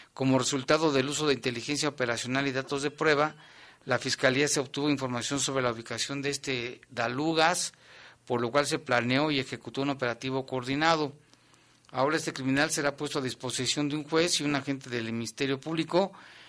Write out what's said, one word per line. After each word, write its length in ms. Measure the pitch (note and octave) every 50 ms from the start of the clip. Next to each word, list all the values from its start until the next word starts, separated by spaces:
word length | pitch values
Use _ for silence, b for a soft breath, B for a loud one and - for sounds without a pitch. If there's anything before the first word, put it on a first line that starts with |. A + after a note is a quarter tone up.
| B B B
Como 240 | - C3 C3+ C3 B2+
resultado 520 | B2 - C#3+ C3+ A#2+ - D3+ D#3 D#3+ D#3
del 180 | C#3 C3+ B2+ C#3+
uso 180 | D3 C#3+ D3+
de 60 | D3+ C3+
inteligencia 560 | A#2 A#2 C3 A#2+ A#2 A2+ - D3 C#3 D3+ D3
operacional 580 | C#3 - B2+ A#2 A#2 A2 - A#2+ B2+ C3+ C#3
y 40 | C#3
datos 300 | B2+ C3+ C3+ - C#3+ C#3
de 100 | C#3 D3
prueba, 440 | D3 - D#3+ D#3+ D3+ C#3 D3 D#3 D3+ B B B B B B B B B B
la 120 | - B2+
Fiscalía 500 | A#2 - C3+ - - - C3+ B2+ C3 D3
se 120 | C#3+ - D#3
obtuvo 320 | C3 B2 - C#3+ C#3+ D3+
información 480 | C#3+ C3 C3+ B2+ B2 A#2+ A2+ - C#3+ C#3
sobre 240 | C3 C#3+ C3+ C3+ B2+
la 80 | B2
ubicación 500 | A2+ A2+ A#2 - A#2+ A2 - - C#3+ C#3
de 80 | C#3 C#3+
este 520 | C#3 C3+ - C#3 C3 B2 A#2 B2 A#2 - - -
Dalugas, 840 | B2+ A2+ A#2 A#2+ B2 C3 D3+ D#3+ E3 D#3+ D#3+ E3 F3+ F3+ - - B B B B B B B B B B _
por 120 | - B2 A#2+
lo 120 | A#2+ A#2
cual 160 | A2+ C#3+ D3
se 100 | C3+ D#3
planeó 540 | D3 - - B2+ A#2+ A#2 B2 B2+ C3+ D3+ D#3
y 80 | D3 C3+
ejecutó 420 | B2+ - - A2+ - A#2 - C3+
un 80 | C#3 C#3+
operativo 560 | C#3 C3 B2+ A#2+ A#2 - - C3 C3 C3+ C3
coordinado. 680 | - C3 C3 B2 C3 C3+ D3 D#3 E3 E3 D#3 D3+ C3+ - - - b b b b b b b b b b b b -
Ahora 260 | - B2+ C3 D3 D#3
este 140 | E3+ D#3+ E3
criminal 380 | C3+ C#3+ C3 C3+ C3 C#3 D3+ D#3+
será 260 | D#3 E3 C#3+ C#3+ C#3
puesto 220 | - D3+ C#3+ -
a 60 | D3+ C3
disposición 640 | B2+ A#2 - - B2+ A#2 - B2+ A#2+ - D3 D3 C#3+
de 60 | C#3+
un 80 | D#3 C#3+
juez 360 | D3 D#3+ D#3+ E3+ F3 E3+ -
y 40 | D3
un 120 | D3 D3
agente 340 | C3+ C3 C#3+ C#3 C3+ C3+ C3
del 200 | A#2+ A#2+ A2+ A2+
Ministerio 480 | A2+ A#2 A#2 A2+ - - C#3+ C3+ C#3 C3+
Público 520 | C#3 D#3 E3 D#3+ D#3+ D#3+ - F3 G3 F#3 B B B B B B B